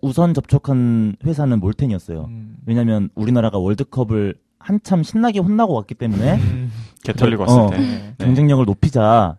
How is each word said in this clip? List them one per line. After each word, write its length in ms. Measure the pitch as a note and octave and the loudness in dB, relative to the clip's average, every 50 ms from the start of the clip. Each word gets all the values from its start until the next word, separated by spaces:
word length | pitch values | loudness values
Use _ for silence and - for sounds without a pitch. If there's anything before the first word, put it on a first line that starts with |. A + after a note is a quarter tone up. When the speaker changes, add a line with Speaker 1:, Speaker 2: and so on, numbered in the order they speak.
Speaker 1:
우선 320 | - C3+ A#2+ E3 F3 F3 D#3+ | -6 -2 0 0 0 2 0
접촉한 840 | C#3+ - - C3 - - C#3+ C3 B2+ B2 A#2+ A#2 A2+ G#2+ G#2 G2 - - | -2 0 0 0 0 0 0 0 0 2 2 2 0 0 -2 -4 -4 -4
회사는 340 | D#3+ D#3 D3+ D3 C3 A#2 G#2 | -4 -2 0 0 0 0 0
몰텐이었어요. 680 | F2 G2+ G#2 - C#3 A#2+ G2+ E2+ - - E2 D#2+ D#2 A#2 | 0 -2 -2 -2 -2 -2 -2 -4 -6 -8 -10 -10 -10 -12
Speaker 2:
음. 280 | A#2 A2 G#2+ A2 A2 - - | -14 -16 -18 -18 -20 -12 -6
Speaker 1:
왜냐면 420 | A2+ A2+ A#2+ A#2 A2+ A2 G#2 G2 - - | -2 -2 0 0 0 0 0 -2 -4 -4
우리나라가 420 | G#2+ G#2+ A#2+ B2 A#2+ A2+ G#2+ G2+ | -4 -2 0 0 0 0 0 -2
월드컵을 760 | F#2+ F2+ G2 G#2 G2 C3+ - - C3 A#2+ G#2+ A2+ G#2+ G2+ G2 - - _ _ _ _ | -2 -2 -2 -2 -2 -4 -6 -4 -4 -2 -2 -2 -2 -2 -4 -6 -10 _ _ _ _
한참 440 | - - G3+ G#3+ - - F#3+ E3 | -6 -4 -4 -4 -2 -2 -2 -2
신나게 360 | D3+ - - A3 A#3 A#3+ G3+ G3 | -2 -2 -2 0 0 0 0 0
혼나고 340 | E3+ G3 G#3 A3+ A3+ F#3+ | 0 0 0 0 0 0
왔기 220 | C#3 A2 G2+ - G#2 | 0 -4 -4 -8 -10
때문에 400 | - B2 A2+ G2+ G2 A#2 C#3+ - | -6 -4 -2 -2 0 0 0 2
Speaker 2:
음. 360 | - - F#2+ B2+ B2+ B2+ A#2+ A2 A#2 A2+ - _ - | 2 0 0 -2 -2 -6 -8 -10 -12 -16 -18 _ -10
Speaker 3:
개 120 | - - G2+ | -8 -6 -2
털리고 300 | - B2 A#2+ A2+ G2+ F#2+ | 0 0 2 2 0 2
Speaker 1:
어, 20 | |
Speaker 3:
왔을 300 | A#2 B2 B2 G#2+ G2 F#2 F#2 | 4 4 6 4 4 2 0
때. 40 | |
Speaker 2:
네. 320 | F2+ - - - G2+ - - - | -2 -2 -4 -6 -10 -14 -10 -4
Speaker 1:
경쟁력을 440 | B2 B2+ B2+ C#3 D3+ D3 C#3 C3 B2 | 0 0 2 4 4 4 4 4 2
높이자 720 | G2 F#2+ - - D3+ - A#2+ G#2+ G#2+ A#2 A2+ G2 E2 E2+ | 2 2 0 0 2 2 4 4 6 6 4 4 2 -2